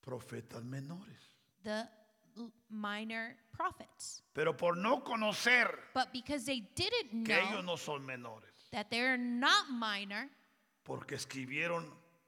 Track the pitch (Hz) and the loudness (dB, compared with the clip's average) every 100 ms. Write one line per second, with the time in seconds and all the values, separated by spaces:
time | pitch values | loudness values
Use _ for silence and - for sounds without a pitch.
0 | - 127 - 117 110 113 120 135 139 175 | -8 -10 -8 -10 -8 -10 -8 -8 -8 -12
1 | 214 120 - _ _ _ 220 214 233 - | -14 -20 -20 _ _ _ -6 -6 -6 -12
2 | _ _ _ - 233 _ _ 214 208 208 | _ _ _ -16 -16 _ _ -6 -4 -4
3 | 220 226 226 - _ - 359 349 - _ | -4 -6 -6 -10 _ -4 -4 -4 -18 _
4 | - - _ - 156 160 175 175 208 269 | -12 -12 _ 0 2 4 2 2 4 2
5 | - 233 214 196 233 247 208 - - 262 | 2 0 0 2 6 8 6 0 -4 0
6 | 247 254 233 294 233 269 196 - 370 480 | 0 -2 -2 -2 0 -2 -2 -2 2 2
7 | 302 226 226 170 196 208 180 170 - 147 | 0 -2 4 4 4 0 -2 -4 -2 -4
8 | 135 127 120 110 - - - 208 208 233 | -4 -8 -10 -14 -18 -20 -10 -8 -2 0
9 | 254 254 247 240 277 392 311 247 226 202 | 2 2 0 2 6 6 4 -2 0 -2
10 | 202 208 277 - _ _ _ _ - 131 | -2 -6 -6 -12 _ _ _ _ -8 -8
11 | - 139 - 135 127 143 170 170 160 135 | -6 -8 -6 -8 -6 -2 0 0 -4 -14
12 | - _ | -20 _